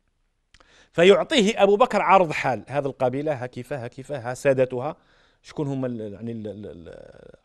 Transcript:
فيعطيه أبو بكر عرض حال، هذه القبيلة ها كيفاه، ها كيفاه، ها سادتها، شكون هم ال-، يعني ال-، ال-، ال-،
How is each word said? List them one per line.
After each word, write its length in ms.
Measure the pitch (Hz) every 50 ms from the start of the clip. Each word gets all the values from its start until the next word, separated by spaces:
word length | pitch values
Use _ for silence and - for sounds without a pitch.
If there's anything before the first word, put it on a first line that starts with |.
| _ _ _ _ _ _ _ _ _ _ _ _ _ _ _ _ _ _
فيعطيه 720 | _ - 170 190 202 160 180 - 320 277 196 202 226 - 202
أبو 120 | 196 202
بكر 260 | 202 254 - - 202
عرض 300 | 165 160 190 190 180 156
حال، 320 | 151 - - 143 123 107 - -
هذه 180 | 123 143 135
القبيلة 480 | 139 127 - 135 127 123 139 147 156 147 123 120
ها 20 |
كيفاه، 380 | 127 - 127 120 - 147 135 113
ها 40 | 117
كيفاه، 440 | - - 131 - 147 135 110 120
ها 20 | 127
سادتها، 640 | - - 143 135 127 131 127 127 123 123 151 170 - _ _ _ _ _ _ _ _
شكون 260 | _ - - - 156 139
هم 180 | 139 135 127
ال-، 280 | 127 120 113 107 107 101
يعني 180 | 90 113 117
ال-، 160 | 117 113 104 107
ال-، 180 | 98 104 104
ال-، 680 | 87 76 85 82 85 - - - - - - - - - _ _